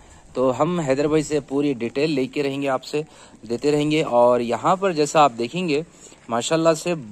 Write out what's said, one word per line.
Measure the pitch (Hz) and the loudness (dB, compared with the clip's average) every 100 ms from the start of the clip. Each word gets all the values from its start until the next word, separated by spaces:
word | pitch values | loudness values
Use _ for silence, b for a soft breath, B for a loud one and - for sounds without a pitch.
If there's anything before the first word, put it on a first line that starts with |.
| b b b - | b b b -2
तो | 131 | 0
हम | 123 156 175 | 2 0 0
हैदर | 143 135 147 | 0 0 0
भाई | 156 | 0
से | 139 147 | 0 -4
पूरी | 135 139 147 123 | -4 -2 -2 -2
डिटेल | 117 139 143 | -4 -2 -2
लेके | 139 127 147 | 0 -2 -4
रहेंगे, | 139 139 139 | -4 -4 -4
आपसे | 131 - 151 151 B B B 110 | -4 -4 -8 -8 B B B -8
देते | 120 143 | -4 0
रहेंगे। | 147 151 156 | 2 2 0
और | 160 120 120 123 | 2 4 6 4
यहाँ | 120 113 139 185 | 0 -2 0 2
पर | 196 | 0
जैसा | 156 147 160 | 0 2 4
आप | 143 | 4
देखेंगे | 117 120 175 180 143 170 B B B - | 2 -6 -4 -2 -2 -4 B B B -6
माशाल्लाह | 117 - 160 165 160 | -4 0 2 2 2
से | 180 170 110 | 0 -6 -4